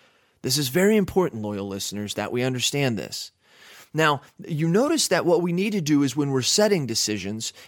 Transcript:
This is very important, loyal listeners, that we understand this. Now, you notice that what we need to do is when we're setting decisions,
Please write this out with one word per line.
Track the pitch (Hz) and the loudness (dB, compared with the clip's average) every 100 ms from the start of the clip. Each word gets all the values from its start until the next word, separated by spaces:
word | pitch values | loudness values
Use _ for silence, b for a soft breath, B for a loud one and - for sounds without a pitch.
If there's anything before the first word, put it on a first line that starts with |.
| b b b b | b b b b
This | - 131 | -4 -2
is | 135 | 0
very | 147 196 214 | 2 4 4
important, | 185 190 175 113 | 2 0 0 -2
loyal | 104 104 98 | -6 -6 -6
listeners, | 98 - 101 104 | -6 -8 -8 -8
that | - 104 | -6 -4
we | 123 | -2
understand | 127 127 120 143 135 107 | -2 -2 -2 0 0 -2
this. | 60 - - _ B B B B B | -6 -10 -14 _ B B B B B
Now, | 151 160 143 B B - | 0 2 2 B B -8
you | 151 165 | -2 2
notice | 185 285 320 - | 2 2 2 2
that | 175 139 | 2 4
what | 170 | 2
we | 175 | 2
need | 170 208 | 0 0
to | 208 | 0
do | 147 147 | 2 2
is | 139 135 | 2 0
when | 143 | 0
we're | 135 | 0
setting | 120 - 214 196 131 | 0 2 4 2 0
decisions, | 113 - 104 92 110 - B | -2 -2 -4 -4 -8 -10 B